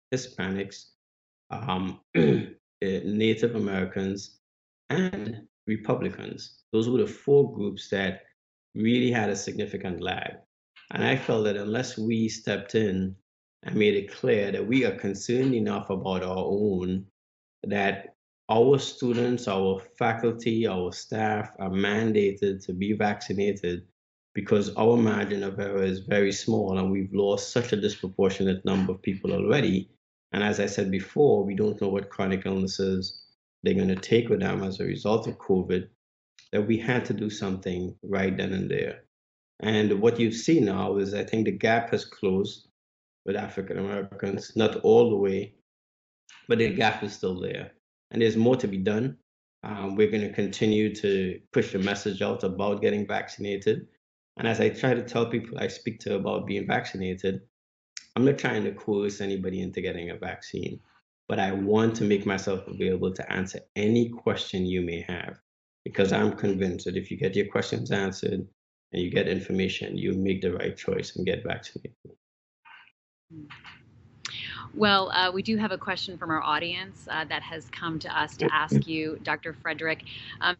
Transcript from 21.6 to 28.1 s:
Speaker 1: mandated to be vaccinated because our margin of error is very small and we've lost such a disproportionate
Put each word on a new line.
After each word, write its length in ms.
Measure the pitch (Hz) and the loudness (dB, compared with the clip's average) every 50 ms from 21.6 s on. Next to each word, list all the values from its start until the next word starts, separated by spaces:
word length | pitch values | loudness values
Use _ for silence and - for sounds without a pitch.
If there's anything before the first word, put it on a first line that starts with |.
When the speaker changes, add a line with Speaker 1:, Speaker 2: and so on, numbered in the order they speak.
| 98 92 | -6 -2
Speaker 1:
mandated 920 | 92 98 98 101 104 107 113 113 107 107 101 98 98 - 101 98 98 95 - | 0 0 2 2 2 2 2 2 4 4 4 2 2 0 0 -2 -2 -2 -6
to 100 | - 90 | -6 -4
be 200 | 90 98 104 107 | -2 -2 -2 0
vaccinated 920 | 104 107 104 101 - - - 98 98 101 104 98 98 - 87 87 87 - _ _ _ _ _ _ _ _ _ - | 2 2 0 0 -2 -6 -6 -2 0 0 0 -2 -2 -2 -4 -4 -4 -8 _ _ _ _ _ _ _ _ _ -8
because 400 | 107 101 - 117 104 98 95 - | -4 0 2 4 2 2 0 0
our 200 | - 110 113 120 | 2 4 6 6
margin 460 | 120 113 110 104 104 101 98 104 101 | 6 6 4 2 2 0 -2 -2 -4
of 180 | 101 98 95 101 | -4 -4 -4 -4
error 220 | 101 98 101 98 | -4 -2 0 0
is 200 | 95 95 92 95 | 0 0 0 -2
very 300 | 95 - 104 101 101 98 | -2 0 2 4 4 2
small 460 | 98 - - - 113 107 104 95 95 | 2 0 0 0 0 2 2 0 0
and 140 | 95 95 95 | 0 2 2
we've 200 | 95 98 95 95 | 0 0 -2 -2
lost 400 | 98 98 98 101 101 101 - - | 0 2 2 2 2 0 -2 -2
such 220 | - 123 113 - 113 | -2 0 0 0 0
a 80 | 101 | 0
disproportionate 840 | 98 104 - - - 95 | 0 -2 -2 -4 -8 -6